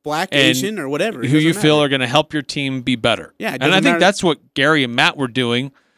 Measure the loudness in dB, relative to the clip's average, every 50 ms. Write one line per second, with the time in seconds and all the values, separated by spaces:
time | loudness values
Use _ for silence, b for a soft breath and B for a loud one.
0 | -8 -6 -4 -4 -4 -2 0 2 2 2 2 0 -2 -4 -6 -6 -6 -6 -4 -2
1 | -2 -4 -4 -4 -2 0 2 2 2 2 0 2 2 2 4 4 2 0 0 -2
2 | -2 0 0 -2 -2 -2 -4 -8 -8 -6 -6 -6 -4 -4 -4 -4 -2 -4 -4 0
3 | 0 0 -2 -2 -4 -12 _ -10 -8 -8 -4 0 0 2 2 4 2 2 2 4
4 | 4 2 2 2 0 0 -2 -2 _ _ -4 0 2 2 2 2 0 0 0 2
5 | 2 2 2 0 -4 -2 -2 -2 0 0 0 -2 -2 -6 _ _ _ _ _